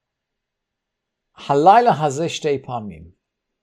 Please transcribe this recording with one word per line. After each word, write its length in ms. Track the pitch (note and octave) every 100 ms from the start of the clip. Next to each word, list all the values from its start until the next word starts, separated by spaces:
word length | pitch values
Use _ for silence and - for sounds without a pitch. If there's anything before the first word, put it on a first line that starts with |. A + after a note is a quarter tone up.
| _ _ _ _ _ _ _ _ _ _ _ _ _ -
"Halayla 560 | - C#3+ D#3+ A3 A#3+ D3
hazeh 320 | D3+ C3+ D#3+
shtei 360 | - D#3 C#3
pamim." 500 | C3 B2 G#2+ D#2+ D#2+ _ _ _ _ _